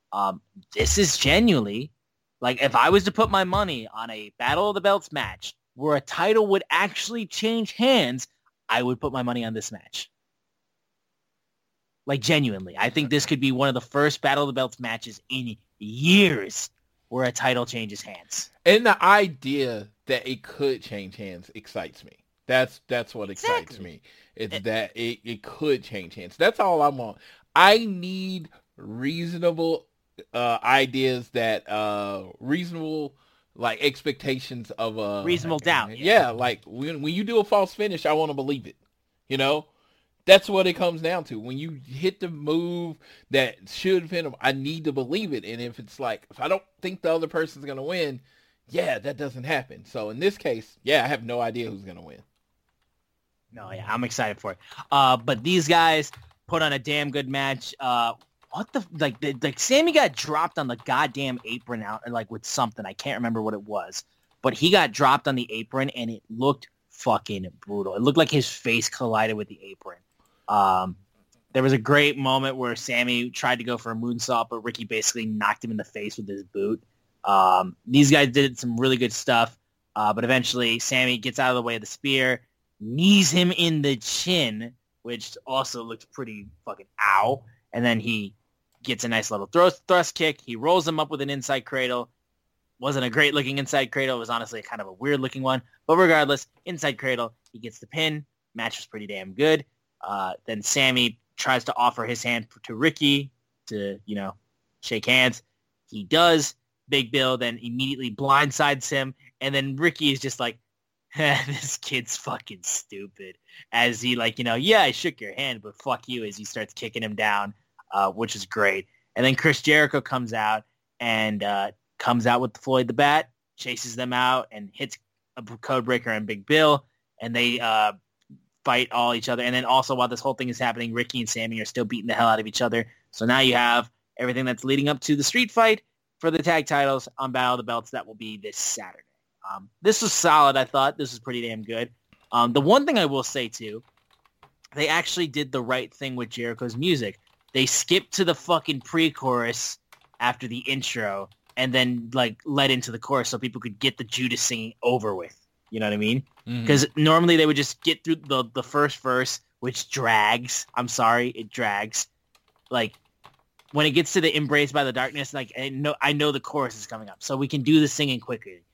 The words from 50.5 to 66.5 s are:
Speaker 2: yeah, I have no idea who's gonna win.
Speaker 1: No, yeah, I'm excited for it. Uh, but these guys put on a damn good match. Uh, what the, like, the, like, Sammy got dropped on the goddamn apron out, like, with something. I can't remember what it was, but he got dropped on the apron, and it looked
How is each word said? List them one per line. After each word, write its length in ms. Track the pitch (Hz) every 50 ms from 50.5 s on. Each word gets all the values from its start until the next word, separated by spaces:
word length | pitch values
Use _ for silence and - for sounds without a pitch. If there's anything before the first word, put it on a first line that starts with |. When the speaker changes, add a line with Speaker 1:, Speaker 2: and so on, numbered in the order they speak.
| 120 110 110 - _ _
Speaker 2:
yeah, 220 | _ 131 147 143 117
I 40 | 131
have 140 | 147 117 117
no 160 | 117 120 120
idea 280 | 120 117 110 120 117 107
who's 140 | 107 98 98
gonna 180 | 95 87 87
win. 220 | 85 80 67 - _ _ _ _ _ _ _ _ _ _ _ _ _ _ _ _ _ _ _ _ _ _ _ _ _ _ -
Speaker 1:
No, 180 | 117 101 92
yeah, 140 | 95 107 110
I'm 160 | 107 107 117 123
excited 380 | 113 - - 120 107 101 -
for 120 | - 104 90
it. 40 | - _ - - - - _
Uh, 240 | 143 139 135 131 127
but 280 | 117 117 135 139 113 117
these 240 | 165 185 180 156
guys 440 | 147 175 170 165 165 160 156 147 - - - - - _ _ _
put 160 | - 165 160 160
on 100 | 147 139
a 60 | 135
damn 320 | 117 147 147 147 147 143
good 180 | 127 143 135 127
match. 460 | 135 139 139 135 135 127 - - - _
Uh, 340 | 135 127 123 120 117 117 110 - _ _ _ _ _ _
what 240 | - 160 220 - -
the, 100 | 269 185 - -
like, 240 | 151 156 139 110 -
the, 140 | - 143 139 120 147
like, 160 | 147 131 -
Sammy 320 | - - 254 285 320 349
got 240 | 302 311 262 180 135
dropped 420 | - - 151 151 151 165 - -
on 100 | 165 147
the 80 | 127 120
goddamn 640 | 113 - - 127 131 156 143 117 139 139 131 127 120 -
apron 380 | 110 117 120 - - 123 110 104
out, 260 | 101 107 110 - 120
like, 220 | 120 117 107 -
with 140 | 113 107 -
something. 380 | - - 143 123 113 - - 101
I 100 | 95 98
can't 260 | - - 143 131 110
remember 240 | 120 117 113 113 107
what 100 | 110 107
it 80 | 101
was, 420 | 104 107 104 98 85 - - - - _ _ _ _ _ _ _
but 140 | - 131 131
he 160 | - 151 180
got 200 | 196 196 165 127
dropped 360 | 104 - 143 131 139 143 -
on 80 | 147 135
the 120 | 127 120 -
apron, 400 | 107 113 107 - - 131 135 139
and 180 | - 127 120 113
it 140 | 113 101 _ _
looked 360 | 110 113 131 143